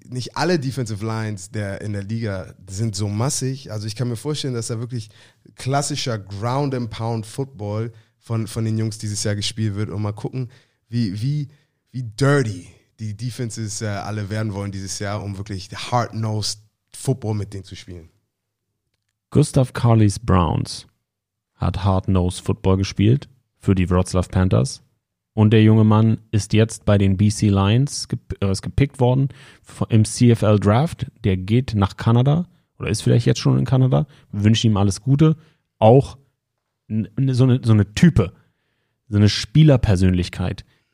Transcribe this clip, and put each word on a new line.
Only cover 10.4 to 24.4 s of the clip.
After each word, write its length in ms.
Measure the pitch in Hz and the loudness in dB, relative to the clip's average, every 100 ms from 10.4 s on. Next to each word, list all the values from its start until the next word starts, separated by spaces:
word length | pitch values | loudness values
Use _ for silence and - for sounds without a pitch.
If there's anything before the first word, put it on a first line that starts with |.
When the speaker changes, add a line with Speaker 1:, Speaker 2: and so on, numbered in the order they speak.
| 120 - _ _ _ | -10 -12 _ _ _
Speaker 1:
wie, 320 | 117 113 101 | -4 -4 -4
wie, 280 | 127 147 143 _ _ _ _ | -4 -4 -6 _ _ _ _
wie 120 | 127 | -12
dirty 640 | 120 101 139 143 120 90 - - _ - | -10 -2 2 2 0 -6 -14 -20 _ -12
die 180 | 110 104 | -12 -8
Defenses, 640 | 120 - 120 113 107 - | -10 -8 -8 -8 -8 -6
äh, 60 | 110 | -6
alle 420 | 101 - 107 98 | -6 -6 -8 -6
werden 240 | 107 110 | -4 -4
wollen 180 | 98 101 | -6 -8
dieses 280 | 95 95 - | -8 -10 -8
Jahr, 220 | 101 104 | -6 -6
um 160 | 98 98 | -8 -10
wirklich 300 | 101 95 - | -10 -12 -12
Hard-Nosed 840 | - - 123 113 110 113 110 101 - _ _ _ - | -14 -4 -2 -2 -4 -4 -4 -6 -8 _ _ _ -8
Football 380 | - 131 107 | -4 -4 -4
mit 200 | 107 98 | -6 -6
denen 120 | 98 92 | -12 -14
zu 100 | 92 | -18
spielen. 320 | - 87 82 _ _ _ _ _ _ _ _ _ _ _ _ | -16 -18 -20 _ _ _ _ _ _ _ _ _ _ _ _
Speaker 2:
Gustav 420 | 123 151 - 127 | 2 2 2 0
Carlis 460 | - 123 113 107 - | 0 4 6 4 2
Browns 680 | - 92 82 - - - - _ _ _ _ _ _ _ | 2 2 2 0 -4 -10 -16 _ _ _ _ _ _ _
hat 280 | 87 90 | -4 -2
Hard-Nosed 600 | 98 95 - 95 90 - - | 0 0 0 0 0 -2 -6
Football 320 | 92 95 95 | -2 0 0
gespielt 500 | 95 - 101 135 - _ _ _ | 0 0 2 2 -2 _ _ _
für 160 | - | 0
die 160 | 95 87 | 2 2
Wrocław 400 | 92 90 92 87 | 2 2 0 0
Panthers. 540 | 92 | 0